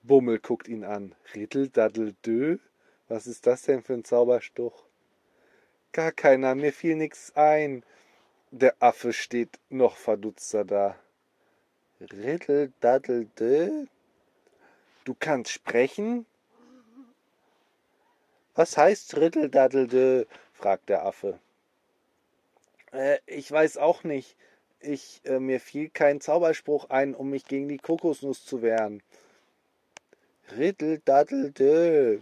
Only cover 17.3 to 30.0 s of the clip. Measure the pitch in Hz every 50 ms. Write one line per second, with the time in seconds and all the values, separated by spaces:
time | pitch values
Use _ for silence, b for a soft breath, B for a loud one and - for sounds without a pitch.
17.3 | _ _ _ _ _ _ _ _ _ _ _ _ _ _ _ _ _ _ _ _
18.3 | _ _ _ _ _ - 165 - - - 147 180 214 - - - - 147 151 165
19.3 | 165 - 151 139 127 143 131 131 135 135 131 120 120 127 127 131 131 127 110 B
20.3 | B B B B B _ - 101 98 - _ - 101 87 80 98 95 - - 101
21.3 | 92 87 _ _ _ _ _ _ _ _ _ _ _ _ _ _ _ _ _ _
22.3 | _ _ _ _ _ _ _ _ _ _ _ _ - 139 135 139 143 135 _ -
23.3 | - 147 135 - 143 151 156 156 - - 147 156 175 - - 170 147 135 127 -
24.3 | _ b b b b b b b _ _ - 143 147 135 - - - - _ -
25.3 | 135 131 131 131 131 123 - - - 143 151 151 _ - 160 143 143 143 - -
26.3 | 147 - 175 165 156 - _ - 151 143 - - 135 131 139 139 131 - 135 139
27.3 | 139 135 - - 139 139 139 143 147 135 _ - 165 165 - 170 147 - - 139
28.3 | 131 - - - 139 123 113 113 113 113 110 104 107 101 _ b b b b b
29.3 | b b b b b b _ _ _ _ _ _ _ -